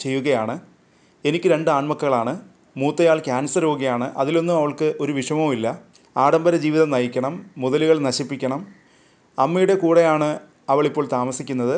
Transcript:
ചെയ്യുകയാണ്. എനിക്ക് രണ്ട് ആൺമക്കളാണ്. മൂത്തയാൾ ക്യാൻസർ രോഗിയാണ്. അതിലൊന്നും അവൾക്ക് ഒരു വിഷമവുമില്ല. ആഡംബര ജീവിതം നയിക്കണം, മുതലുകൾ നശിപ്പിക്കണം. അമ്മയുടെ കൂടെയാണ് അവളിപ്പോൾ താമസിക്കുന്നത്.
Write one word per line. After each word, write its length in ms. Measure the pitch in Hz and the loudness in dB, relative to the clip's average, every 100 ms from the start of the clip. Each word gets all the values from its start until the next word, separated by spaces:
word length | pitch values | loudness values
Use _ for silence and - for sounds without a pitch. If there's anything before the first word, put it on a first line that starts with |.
ചെയ്യുകയാണ്. 520 | 135 131 139 120 110 160 - _ _ _ _ _ 143 | -4 -2 0 0 -2 -6 -12 _ _ _ _ _ -2
എനിക്ക് 180 | 170 180 | 0 2
രണ്ട് 160 | 156 160 143 | 2 2 0
ആൺമക്കളാണ്. 560 | 147 147 143 123 117 180 - _ _ 135 | 0 -2 0 0 0 -6 -12 _ _ -4
മൂത്തയാൾ 380 | 139 147 170 156 | -2 2 2 2
ക്യാൻസർ 360 | 151 127 147 185 160 | 0 -4 -2 -2 0
രോഗിയാണ്. 400 | 143 131 120 135 - | 0 -2 -2 -4 -2
അതിലൊന്നും 340 | 139 165 170 165 | 0 0 0 0
അവൾക്ക് 280 | 147 147 156 151 | 0 -2 -4 -2
ഒരു 80 | 147 139 | -4 -4
വിഷമവുമില്ല. 500 | 131 156 156 117 113 165 - _ _ - | -2 -2 0 0 -4 -6 -14 _ _ 0
ആഡംബര 300 | 139 160 175 170 | 4 4 2 2
ജീവിതം 260 | 151 156 156 | 0 2 2
നയിക്കണം, 380 | 127 123 127 131 175 - - | 2 0 -2 -4 -8 -14 -6
മുതലുകൾ 340 | 127 151 160 156 135 | -2 0 2 2 0
നശിപ്പിക്കണം. 540 | 123 131 135 131 139 202 - _ _ _ _ _ - | -4 -6 -6 -6 -6 -10 -20 _ _ _ _ _ -2
അമ്മയുടെ 380 | 139 180 185 190 | 0 2 2 2
കൂടെയാണ് 460 | 165 170 165 151 151 - - _ - | 4 4 4 2 0 -4 -12 _ -2
അവളിപ്പോൾ 320 | 143 151 147 135 | 0 2 -2 -2
താമസിക്കുന്നത്. 600 | 127 127 127 135 127 120 | -2 -2 -6 -6 -2 0